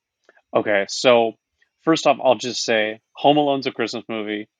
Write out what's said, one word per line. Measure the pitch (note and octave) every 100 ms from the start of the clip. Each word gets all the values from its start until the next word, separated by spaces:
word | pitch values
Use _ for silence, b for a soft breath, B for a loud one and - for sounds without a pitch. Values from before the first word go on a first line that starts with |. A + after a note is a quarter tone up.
| _ _ _ b _ A#2+
Okay, | A2 G2+ G2
so | - C3+ A#2+ A2+ G#2+ _ _ _ _
first | D#3+ D#3+ D3+
off, | A#2+
I'll | B2+ A2+
just | B2+ G#2+
say | - A2+ G#2+ A2 _ -
Home | C#3+ D3
Alone's | C#3+ C#3 C3
a |
Christmas | - A2+ A#2 -
movie, | A2+ G#2 G#2+ G#2+ _